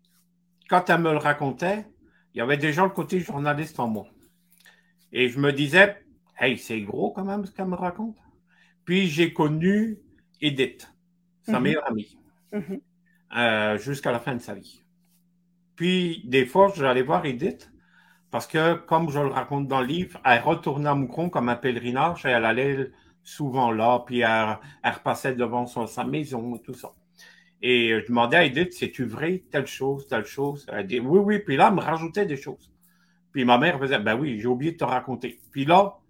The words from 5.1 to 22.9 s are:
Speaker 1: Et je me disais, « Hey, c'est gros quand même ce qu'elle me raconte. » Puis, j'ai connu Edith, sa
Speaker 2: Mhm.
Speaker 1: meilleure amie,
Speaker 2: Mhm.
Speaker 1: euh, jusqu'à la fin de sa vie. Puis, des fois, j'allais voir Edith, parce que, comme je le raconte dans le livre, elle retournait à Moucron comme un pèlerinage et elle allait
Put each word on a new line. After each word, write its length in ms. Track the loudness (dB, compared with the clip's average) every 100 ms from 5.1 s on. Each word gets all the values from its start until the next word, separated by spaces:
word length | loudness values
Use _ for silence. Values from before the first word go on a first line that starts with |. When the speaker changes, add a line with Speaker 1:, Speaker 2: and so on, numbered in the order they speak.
Speaker 1:
Et 180 | -2 0
je 80 | 2
me 140 | 0
disais, « 520 | 0 4 6 6 4 _ _ _ -2
Hey, 200 | -2 0
c'est 240 | -4 -6
gros 280 | -6 -4 -4
quand 120 | -4
même 220 | -6 -6 -8
ce 60 |
qu'elle 140 | -8 -6
me 100 | -4
raconte. » 420 | -6 -6 -10 -12 _ _ _ _ _ _
Puis, 220 | -2 0 2
j'ai 260 | 0 0
connu 680 | 0 0 2 2 2 0 -6 _ _ _ -6
Edith, 500 | -2 0 -2 -4 -20 _ _ _ _ _
sa 140 | -2 0
Speaker 2:
Mhm. 40 |
Speaker 1:
meilleure 260 | 2 0 -2
amie, 300 | -6 -8 _ _ _ _
Speaker 2:
Mhm. 280 | -10 -8 -10 -14 _ _ _ _ 0
Speaker 1:
euh, 420 | 0 2 0 -2
jusqu'à 340 | -4 -6 -4
la 80 | -4
fin 140 | -4
de 80 | -8
sa 120 | -8
vie. 280 | -14 -16 -20 _ _ _ _ _ _ _ _ _ -4
Puis, 460 | 0 2 0 -4 0
des 180 | 2
fois, 260 | 4 6 4 4
j'allais 260 | 2 2
voir 220 | 2 0
Edith, 480 | -2 -4 -4 -6 -16 -20 _ _ _ _ _
parce 160 | -8 -2
que, 280 | 2 2
comme 340 | 2 2 0 2
je 120 | 0
le 80 | 0
raconte 380 | -2 -4 -4 0
dans 140 | 0
le 60 | 0
livre, 340 | -2 -6 0
elle 160 | 4 4
retournait 500 | 4 0 -2 -2 0
à 40 |
Moucron 360 | 0 -2 -4 -4
comme 180 | 0 0
un 80 | 0
pèlerinage 680 | -2 -2 -2 0 0 0 0
et 40 |
elle 140 | 2
allait 460 | 2 2 0 -2 -4